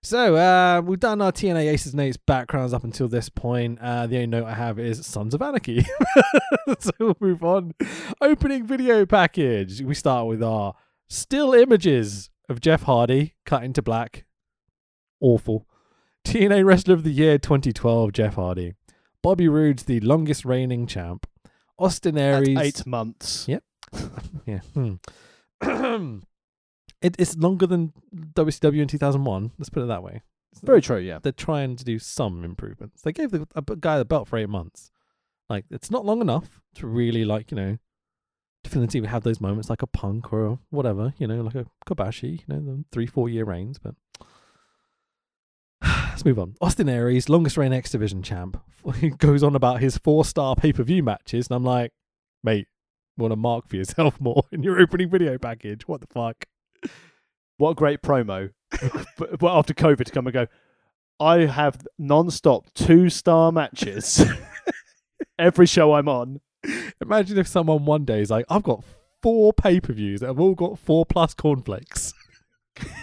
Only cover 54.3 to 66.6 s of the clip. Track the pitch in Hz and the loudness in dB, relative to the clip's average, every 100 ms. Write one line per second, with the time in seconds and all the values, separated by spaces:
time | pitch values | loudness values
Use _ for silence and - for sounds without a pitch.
54.3 | 139 - 170 165 180 175 180 180 185 165 | 0 0 -4 -2 4 4 4 0 0 0
55.3 | 127 117 113 104 107 - 147 - 123 117 | -4 -8 -10 -12 -12 -10 -12 -10 -8 -8
56.3 | 113 - _ _ _ - - _ _ _ | -8 -20 _ _ _ -18 -18 _ _ _
57.3 | _ _ _ 151 160 151 147 - 139 110 | _ _ _ -2 2 0 0 0 0 0
58.3 | 95 98 _ _ - 131 - - - 165 | -6 -10 _ _ -8 -6 -8 -14 -12 -10
59.3 | 170 175 175 147 147 156 139 127 139 127 | -2 2 2 2 2 4 4 0 -4 -4
60.3 | 123 120 _ _ _ _ _ _ _ 151 | -4 -4 _ _ _ _ _ _ _ 4
61.3 | 170 156 131 147 - - - 143 151 175 | 6 4 2 0 -2 -18 -10 2 4 4
62.3 | - 151 120 _ - - 170 180 - - | 2 2 2 _ -2 8 8 8 2 4
63.3 | 165 165 165 143 - - 196 - - - | 6 6 2 -4 -6 -8 -6 -2 4 4
64.3 | - - - - - _ _ _ _ - | 2 -14 -10 -10 -10 _ _ _ _ -14
65.3 | - 170 175 175 - 151 147 143 127 123 | 2 2 6 4 6 6 4 2 -4 -6
66.3 | 139 _ _ | -12 _ _